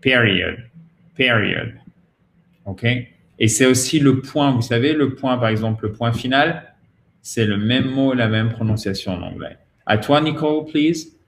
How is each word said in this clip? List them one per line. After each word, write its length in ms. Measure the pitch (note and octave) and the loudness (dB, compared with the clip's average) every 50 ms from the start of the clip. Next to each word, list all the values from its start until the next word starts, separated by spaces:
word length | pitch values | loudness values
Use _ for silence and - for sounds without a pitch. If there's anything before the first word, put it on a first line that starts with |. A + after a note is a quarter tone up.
Period. 560 | - C3+ C3 B2 A#2 G#2+ F#2+ F2+ F2 E2+ E2+ - - - _ - - _ _ _ _ _ _ | 2 2 4 4 4 4 2 0 -2 -4 -6 -10 -16 -20 _ -20 -20 _ _ _ _ _ _
Period. 580 | - C3 B2+ A#2+ A2 G2+ F#2+ F2+ - - - - - _ - _ _ _ _ _ _ _ _ _ _ _ _ _ _ _ | 0 2 2 4 2 2 0 -2 -4 -6 -8 -12 -16 _ -20 _ _ _ _ _ _ _ _ _ _ _ _ _ _ _
Ok? 200 | G2+ G2 - - A#2 B2 B2+ B2 - _ _ _ _ _ - | -14 -12 -2 0 0 0 0 -4 -10 _ _ _ _ _ 0
Et 100 | G#2+ G#2+ | 0 2
c'est 180 | G#2+ - C3 | 4 4 4
aussi 320 | B2+ B2+ B2 - - - D3+ | 4 4 4 0 0 0 2
le 200 | C#3+ C3+ C3 C3 | 4 4 2 2
point. 300 | C3 - - D3+ C#3+ C#3 | -2 -4 -2 0 0 2
Vous 100 | C3 A2+ | 2 0
savez, 300 | A2+ - A#2+ A#2 A#2+ D3 | 0 0 0 0 0 0
le 220 | D#3 D3+ C#3+ C3+ - | 2 0 0 -2 -2
point, 220 | - - C3 B2+ | -4 -4 -4 -2
par 120 | B2 A#2+ A2+ | 0 0 0
exemple, 380 | A2 G#2+ A2+ A2 A2 - - | 0 0 -2 -2 -4 -2 -4
le 60 | G#2 | -6
point 200 | G2 - A#2 A#2 | -6 -2 -2 -2
final, 640 | A#2 - - B2+ C3 C#3 D3 E3 E3+ E3 - - _ _ _ _ _ _ _ _ _ _ | -2 -2 -4 0 2 2 2 2 0 -6 -10 -20 _ _ _ _ _ _ _ _ _ _
c'est 220 | _ - - A#2 A2+ | _ -10 -2 -2 0
le 120 | G#2+ G2+ | 0 0
même 340 | G2+ G#2 A2 B2 C3 B2 C3 | 0 0 0 0 0 0 -2
mot, 240 | C3 C3+ C3+ C3+ C3 | 0 0 0 2 2
la 140 | B2 A#2 A2 | 2 0 0
même 220 | A2 A2 A2+ A#2 | 0 0 0 -2
prononciation 600 | A2 - A#2 A2 G#2+ G#2+ - G2+ F#2+ F#2+ - G2+ | -2 -2 -2 -2 -2 -2 -2 -6 -6 -6 -6 -8
en 100 | F#2 F2 | -8 -6
anglais. 340 | - F#2 - - - - - _ _ _ _ _ _ | -8 -10 -12 -12 -14 -14 -16 _ _ _ _ _ _
À 140 | - G#2+ G#2+ | -2 0 0
toi, 220 | - - C#3+ D3+ | 2 2 2 2
Nicole, 460 | D#3 D#3 D3+ - D#3 D3+ D3+ D3+ D3 | 2 0 -2 -2 -2 0 0 -2 -4
please. 500 | - - D3+ D3 D#3+ E3+ D#3+ - - _ _ _ | -2 -2 0 2 2 0 -2 -6 -14 _ _ _